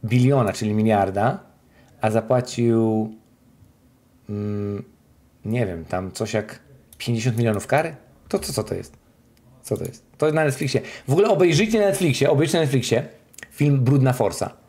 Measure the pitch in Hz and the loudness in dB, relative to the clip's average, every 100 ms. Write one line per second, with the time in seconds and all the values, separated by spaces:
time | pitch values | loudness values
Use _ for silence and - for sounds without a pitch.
0 | 110 123 123 139 110 92 107 107 110 107 | 0 2 4 4 2 0 -2 0 2 4
1 | 98 95 110 190 - _ _ _ _ _ | 2 2 0 -2 -10 _ _ _ _ _
2 | 110 110 110 127 123 - 117 113 110 110 | -2 0 0 0 0 -2 2 2 2 0
3 | 110 - _ _ _ _ - _ _ _ | -2 -8 _ _ _ _ -20 _ _ _
4 | _ _ _ 104 104 104 101 101 - _ | _ _ _ -8 -6 -4 -6 -8 -10 _
5 | _ _ _ _ 104 117 107 85 80 92 | _ _ _ _ -4 -2 -2 -4 -6 -6
6 | 92 92 107 110 104 - _ - _ - | -6 -6 -4 -4 -6 -12 _ -20 _ -14
7 | - 117 120 113 117 104 - 135 165 147 | -4 -2 -2 0 0 0 0 -2 -2 -8
8 | _ _ - 202 - 131 104 92 95 - | _ _ -8 -6 -4 -6 -6 -8 -10 -20
9 | _ _ _ _ _ - - 110 - - | _ _ _ _ _ -20 -8 -6 -6 -12
10 | _ _ 156 156 156 131 135 120 - - | _ _ -2 0 0 -2 -2 -4 -6 -16
11 | - 147 220 190 175 151 214 220 202 196 | -2 2 4 4 4 4 2 2 2 2
12 | 175 127 139 143 160 175 156 135 - 110 | 0 2 2 2 2 0 0 0 0 -2
13 | 151 - _ - - - 143 139 123 143 | -2 -14 _ -20 -20 -2 2 4 4 4
14 | 131 123 104 - 95 - | 2 2 -2 -2 -8 -8